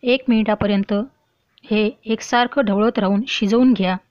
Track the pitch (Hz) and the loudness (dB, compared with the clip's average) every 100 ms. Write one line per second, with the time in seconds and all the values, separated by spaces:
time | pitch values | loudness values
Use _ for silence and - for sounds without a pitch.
0 | 254 262 262 226 214 208 208 202 196 202 | 0 -2 2 2 2 0 0 0 0 -4
1 | 247 _ _ _ _ _ - 214 214 - | -4 _ _ _ _ _ -4 -2 -2 -4
2 | 220 220 - 240 247 285 226 196 220 247 | -8 -8 -2 0 0 0 0 0 0 0
3 | 196 202 254 - 202 226 262 226 185 185 | 0 -2 -4 -4 0 2 4 2 0 -4
4 | _ | _